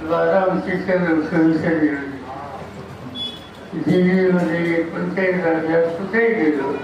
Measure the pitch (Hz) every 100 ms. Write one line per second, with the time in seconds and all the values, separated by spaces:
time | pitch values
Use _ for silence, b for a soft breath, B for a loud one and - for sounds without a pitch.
0 | 160 165 165 190 185 175 - 180 185 180
1 | 175 160 151 170 160 160 170 160 151 143
2 | 139 127 123 - - - - - - -
3 | - - 202 - - - - 165 151 180
4 | 180 185 185 180 165 170 170 165 165 180
5 | 175 185 185 175 165 160 156 170 165 -
6 | 190 - 226 220 156 143 131 -